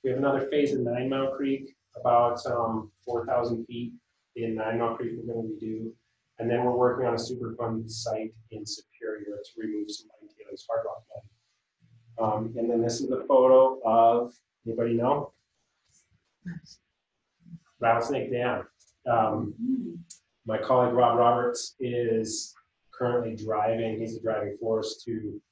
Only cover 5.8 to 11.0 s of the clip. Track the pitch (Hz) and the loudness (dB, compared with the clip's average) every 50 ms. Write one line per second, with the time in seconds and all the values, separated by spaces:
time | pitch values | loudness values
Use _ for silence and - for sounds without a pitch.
5.8 | 110 110 - _ _ _ _ _ _ _ _ _ 117 117 120 120 123 123 123 123 | -8 -10 -12 _ _ _ _ _ _ _ _ _ -2 -2 0 0 0 0 2 4
6.8 | 123 123 120 123 127 120 117 113 - 123 123 120 117 113 117 117 117 113 113 113 | 2 2 2 2 -2 -2 -2 -2 -4 -6 -8 -8 -8 -10 -6 -6 -4 -4 -4 -4
7.8 | 113 113 - - - 113 110 110 110 110 - - - _ 113 107 104 104 - - | -6 -8 -10 -8 -6 -4 -4 -4 -6 -8 -12 -18 -20 _ -14 -14 -12 -12 -12 -14
8.8 | _ _ _ _ 117 110 107 104 104 104 104 101 104 - _ 113 110 107 104 107 | _ _ _ _ -10 -8 -8 -8 -10 -12 -12 -12 -14 -16 _ -8 -8 -6 -6 -6
9.8 | 104 104 104 - - _ - _ - - _ _ - - - - - - 571 571 | -6 -8 -10 -14 -16 _ -20 _ -20 -20 _ _ -18 -18 -18 -16 -8 -4 -4 -4
10.8 | - - - - | -4 -4 -8 -10